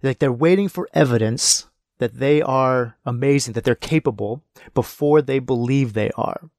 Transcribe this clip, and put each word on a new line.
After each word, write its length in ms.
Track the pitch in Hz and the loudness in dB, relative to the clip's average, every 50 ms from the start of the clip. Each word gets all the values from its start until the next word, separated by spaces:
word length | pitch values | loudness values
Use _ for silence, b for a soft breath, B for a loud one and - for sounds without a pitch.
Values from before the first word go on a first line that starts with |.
Like, 200 | - 135 127 _ | -2 -4 -2 _
they're 240 | - 139 123 120 147 | 0 -2 0 2 2
waiting 220 | 165 185 196 202 190 | 2 4 2 0 -2
for 200 | - - 180 - - | -4 -6 -10 -4 2
evidence 720 | - 156 135 120 113 110 107 117 - - - - - - _ _ _ _ _ _ _ | 2 2 4 2 2 2 0 -2 -2 0 0 0 0 -2 _ _ _ _ _ _ _
that 220 | 127 117 117 123 | -6 -6 -4 -2
they 200 | 131 139 147 151 | 0 2 2 2
are 560 | 151 - 131 131 131 131 127 127 123 117 - _ _ | 2 0 0 0 2 2 2 0 -2 -4 -8 _ _
amazing, 500 | 131 120 120 131 139 143 139 - 123 110 | -6 -4 -2 0 2 2 2 0 -2 -6
that 100 | 113 - | -2 0
they're 100 | 135 120 | 0 0
capable 720 | - - - 160 160 - 147 113 104 104 101 113 147 _ _ _ B B B B | 0 -2 -2 -2 0 0 0 -4 -2 -6 -8 -8 -10 _ _ _ B B B B
before 460 | - 120 - - - 147 147 151 156 | -4 -4 -4 -4 -2 0 4 4 4
they 200 | 147 127 135 135 | 4 2 -2 -4
believe 520 | 127 - 135 120 120 120 135 139 135 120 101 | 0 0 -2 -2 0 0 2 2 0 0 0
they 200 | 107 104 - - | -2 -2 -2 -2
are. 320 | - 113 - - - - 160 _ | -2 -4 -4 -4 -6 -12 -18 _